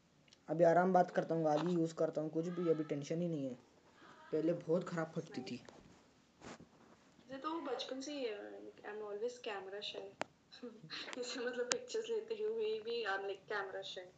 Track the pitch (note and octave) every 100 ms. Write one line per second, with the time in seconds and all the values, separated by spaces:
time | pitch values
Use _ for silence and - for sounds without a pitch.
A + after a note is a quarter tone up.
0 | _ _ _ - - D#3 E3+ F3 F#3 F3+
1 | F3+ - G#3+ E3 D#3 D3+ E3 F3 E3 -
2 | D#3+ D#3 D#3 D#3+ E3+ F3 F3 D#3 D#3 D3
3 | C#3+ E3 F3 D#3 C3+ B2 - - - -
4 | - - - D#3 D#3+ E3 - F3 F3 E3+
5 | D#3+ E3 D#3 - - B2 - - - -
6 | - _ _ _ - - - - - -
7 | - - - C4+ D4+ E4 C#4 A#3+ - C4
8 | C#4+ D4 A#3+ G#3 G#3 G3+ G#3 - - G#3+
9 | G#3+ G3+ A#3+ B3 A#3 G3+ F#3+ G3+ G#3 G3+
10 | G3 - - _ _ - A#3+ G#3+ D#3+ -
11 | - - B3 B3 A#3+ B3 B3 - - A3
12 | A3 A3 - G#3+ G#3+ A3+ G#3+ A3 A3 A#3
13 | G#3 G3 G3 F#3+ - G#3 G3 F#3+ F#3+ F#3+
14 | F3+